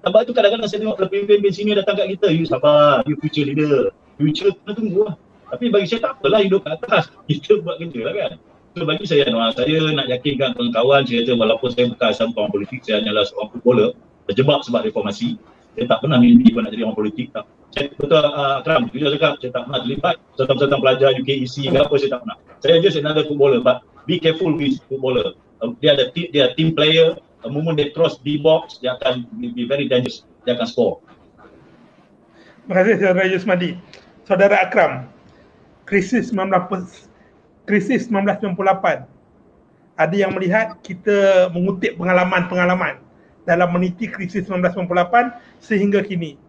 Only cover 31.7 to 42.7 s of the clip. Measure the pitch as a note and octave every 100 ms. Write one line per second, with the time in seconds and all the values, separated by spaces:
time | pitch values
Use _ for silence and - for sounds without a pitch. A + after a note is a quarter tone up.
31.7 | _ _ _ _ _ _ _ - _ -
32.7 | F#3 F#3+ G3 G3 F#3 F#3+ F#3 F3+ F3+ F3
33.7 | F3 - - _ _ - F#3 G3 G3+ F#3+
34.7 | A3 D#3+ C3 C3 - _ _ _ _ _
35.7 | _ - G3 F#3 B3 - G3 F#3+ F#3 -
36.7 | F#3 - - _ _ _ _ _ _ -
37.7 | G#3 G3 B3 - G3+ G3 G3+ G#3 F3+ F#3+
38.7 | F#3+ F3+ C#3 - _ _ _ _ _ _
39.7 | _ _ - D#3+ G3+ F#3+ F#3 F#3 G#3+ A3
40.7 | - - F3+ - G3+ G3 F#3+ F3+ F3 F#3
41.7 | F#3+ - E3+ F3 F3+ F3+ F#3 F3+ F#3 F3+